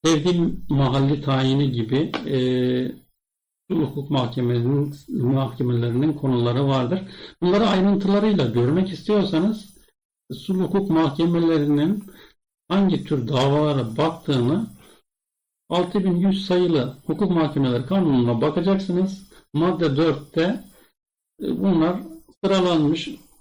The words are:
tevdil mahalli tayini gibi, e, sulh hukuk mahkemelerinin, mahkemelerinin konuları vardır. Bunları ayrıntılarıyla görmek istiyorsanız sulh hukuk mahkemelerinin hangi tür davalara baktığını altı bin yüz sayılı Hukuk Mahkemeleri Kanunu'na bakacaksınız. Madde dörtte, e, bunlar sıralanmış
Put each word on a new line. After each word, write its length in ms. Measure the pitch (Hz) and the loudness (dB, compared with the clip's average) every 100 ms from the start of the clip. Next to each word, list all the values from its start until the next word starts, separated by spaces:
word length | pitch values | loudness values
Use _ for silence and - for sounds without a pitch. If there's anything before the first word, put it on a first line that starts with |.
tevdil 500 | 160 160 170 175 165 - - | 2 2 2 2 0 -2 -2
mahalli 520 | 139 139 135 139 143 | 0 2 2 2 0
tayini 500 | 139 131 131 135 143 | 0 0 2 2 2
gibi, 400 | 120 110 127 165 - - | 0 0 0 0 -4 -4
e, 100 | 135 127 127 127 127 127 - _ _ _ _ _ _ _ | -2 0 0 0 0 -2 -8 _ _ _ _ _ _ _
sulh 140 | 165 139 | -2 -2
hukuk 240 | 143 139 | -4 -4
mahkemelerinin, 880 | 143 120 - 120 120 120 143 143 - - | -2 -2 -2 0 0 0 0 -2 -8 -8
mahkemelerinin 1040 | - 123 135 131 - 127 120 120 120 151 | -2 0 0 -2 -2 -2 0 0 0 0
konuları 540 | 147 135 123 117 120 139 | 0 -2 0 0 0 0
vardır. 340 | 135 123 190 190 - - - | 0 0 -4 -6 -18 -20 -4
Bunları 260 | 175 202 220 | 0 2 2
ayrıntılarıyla 800 | 196 190 196 190 202 214 196 127 | 2 2 2 2 2 2 2 0
görmek 440 | 117 120 165 190 | 0 2 0 -2
istiyorsanız 880 | 165 - 208 190 160 196 214 - - _ _ _ _ _ | -4 -2 0 0 0 0 -2 -10 -20 _ _ _ _ _
sulh 300 | 139 - 185 | -14 -4 -2
hukuk 280 | 175 196 196 | 0 0 0
mahkemelerinin 1120 | 160 160 139 170 170 165 160 147 143 156 208 - - - _ _ _ _ | 2 0 0 0 2 2 2 2 0 0 -2 -6 -20 -20 _ _ _ _
hangi 360 | 185 196 170 | 2 2 0
tür 240 | - 147 113 | -2 -4 0
davalara 680 | 139 135 147 151 139 110 110 | 0 2 2 2 0 -2 -2
baktığını 720 | 160 165 - 135 120 180 226 - - - _ _ _ _ _ _ _ | -2 -2 -2 0 2 0 -4 -10 -20 -20 _ _ _ _ _ _ _
altı 340 | 170 175 208 | -2 0 0
bin 120 | 185 175 | 0 2
yüz 300 | 196 190 - | 2 0 0
sayılı 520 | 180 180 156 120 - - | 0 2 2 -2 -8 -6
Hukuk 260 | 160 202 | -2 0
Mahkemeleri 540 | 170 151 143 131 120 - | 2 0 0 0 0 0
Kanunu'na 560 | 196 170 131 120 113 | 0 2 2 2 2
bakacaksınız. 880 | 143 160 170 190 - 180 190 - - - _ | 0 0 0 0 0 0 -2 -4 -16 -20 _
Madde 440 | 147 170 165 165 139 | -2 0 0 0 2
dörtte, 680 | 160 143 - - 175 254 - - _ _ _ _ _ _ | 0 0 -4 -2 -2 -2 -8 -20 _ _ _ _ _ _
e, 200 | - - | -6 -2
bunlar 380 | 196 170 160 190 - - - _ | 0 2 2 -2 -8 -18 -20 _
sıralanmış 680 | 190 190 180 165 147 165 - - - _ | 0 2 2 2 2 0 -4 -14 -20 _